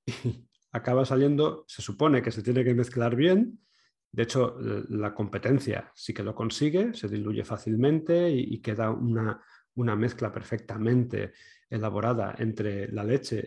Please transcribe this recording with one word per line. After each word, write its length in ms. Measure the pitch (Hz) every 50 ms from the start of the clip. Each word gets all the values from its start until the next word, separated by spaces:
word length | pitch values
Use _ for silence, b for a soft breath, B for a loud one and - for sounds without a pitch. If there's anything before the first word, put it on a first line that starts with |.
| _
y 80 | - -
<laughs> 360 | - - 123 - - - _ _ _ _ _
acaba 340 | - 117 - 127 123 131 135
saliendo, 580 | 123 135 131 139 143 147 143 151 156 160 - -
se 140 | - - -
supone 400 | - - 101 98 147 160 139 123
que 100 | - 120
se 120 | 101 107 101
tiene 200 | 120 123 131 123
que 100 | 127 120
mezclar 420 | 120 123 123 - 123 117 120 120
bien. 440 | 120 151 180 185 202 240 - - - _ _ _ _ _ _ _ _ _ _
De 120 | - - 117
hecho, 360 | - - 135 120 - - -
l-, 240 | 117 110 104 104 - -
la 240 | 113 107 104 104 -
competencia 800 | - 104 98 - 101 - 120 139 131 - - 101 - - - _
sí 180 | - - - 110
que 100 | - 101
lo 120 | 107 107
consigue, 580 | - 113 113 - - 147 151 151 185 214 240 220
se 140 | - -
diluye 380 | 101 104 104 104 107 107 107 -
fácilmente 840 | - 107 101 - 110 110 110 127 143 156 160 156 165 170 175 175 175
y, 260 | 147 127 - - 113
y 60 | -
queda 300 | - 117 110 113 113 110
una, 500 | 110 - 123 120 113 113 113 107 104 b b b b b b _ -
una 200 | 123 120 113 104
mezcla 360 | 104 113 123 - - 117 101
perfectamente 1040 | - 117 110 - 113 107 - - 110 107 107 113 123 127 117 123 - 104 98 98 b b b b b b b -
elaborada 640 | 120 110 107 107 98 101 107 117 123 113 98 104 -
entre 540 | - 113 113 110 - 104 104 98 98 101 101
la 120 | 107 104 104
leche 400 | 107 127 135 - - 120 107 -